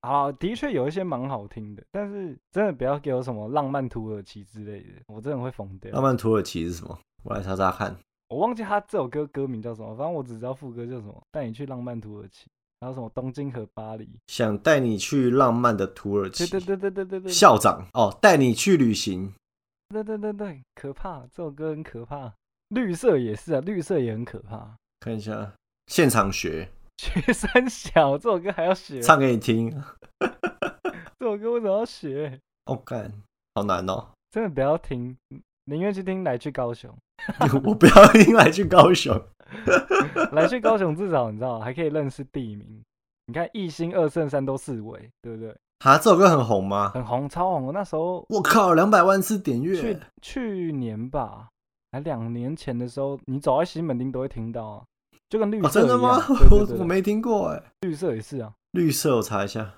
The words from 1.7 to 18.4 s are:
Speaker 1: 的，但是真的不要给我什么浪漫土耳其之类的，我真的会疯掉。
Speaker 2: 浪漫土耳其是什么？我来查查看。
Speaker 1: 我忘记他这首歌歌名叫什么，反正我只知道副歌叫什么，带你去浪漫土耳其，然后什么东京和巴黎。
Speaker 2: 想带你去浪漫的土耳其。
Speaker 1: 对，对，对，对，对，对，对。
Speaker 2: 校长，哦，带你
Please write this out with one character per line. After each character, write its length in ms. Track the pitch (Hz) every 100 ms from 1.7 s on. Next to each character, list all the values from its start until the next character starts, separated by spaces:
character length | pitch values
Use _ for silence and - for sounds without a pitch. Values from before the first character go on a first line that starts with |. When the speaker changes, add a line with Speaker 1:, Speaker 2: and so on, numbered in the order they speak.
| 101
Speaker 1:
的， 80 | _
但 180 | 196 202
是 280 | 202 185 131 _
真 120 | 185 208
的 60 |
不 140 | 131 123
要 120 | 143
给 160 | 143
我 80 | 127
什 140 | 127 110
么 140 | 107
浪 200 | 147 139
漫 180 | 139 131
土 160 | 120 110
耳 180 | 104
其 180 | 92 104 98
之 180 | 107
类 160 | 104 101
的， 140 | 92 95 _
我 120 | 107
真 160 | 123 139
的 80 |
会 80 | 127
疯 260 | - 98 95
掉。 120 | -
Speaker 2:
浪 100 | -
漫 140 | 135 123
土 160 | 113
耳 100 | 110
其 240 | - 85 82
是 80 |
什 120 | 85 -
么？ 120 | - _ _
我 120 | - 107
来 80 |
查 100 | 95
查 160 | 95 95
看。 240 | - 98 92 _ _ _
Speaker 1:
我 100 | 123
忘 140 | 214
记 80 | 233
他 180 | 202 208
这 160 | 202 202
首 100 | 127
歌 180 | 147 147
歌 200 | 143 135
名 140 | 117
叫 120 | 113
什 80 | 110
么， 140 | 110 110
反 100 | 151
正 80 |
我 80 | 170
只 160 | 127 113
知 60 |
道 100 | 123
副 160 | 131 139
歌 140 | 120 120
叫 80 | 127
什 40 |
么， 180 | 101 - _
带 140 | 156 123
你 80 |
去 120 | 110 139
浪 160 | 127
漫 180 | 123 117
土 160 | 107 104
耳 120 | 101
其， 160 | _ _ _ _ _
然 100 | 123
后 20 |
什 60 | 131
么 100 | 113 -
东 160 | 127
京 180 | 127 139
和 160 | 123 107
巴 220 | - 110 110
黎。 120 | 110 113 _
Speaker 2:
想 300 | - 113 104
带 240 | - 147
你 160 | 123 104
去 320 | - 143 123
浪 240 | 127 131
漫 220 | 117 120 104
的 120 | 98
土 260 | - 104 101
耳 140 | 95
其。 160 | - 175
Speaker 1:
对， 140 | 190
对， 160 | 180 196
对， 160 | 196
对， 0 |
对， 140 | 190 190
对， 140 | 190
对。 100 | 185
Speaker 2:
校 260 | 180 196 110
长， 300 | 110 85 92
哦， 200 | - 104 -
带 140 | 208
你 180 | 156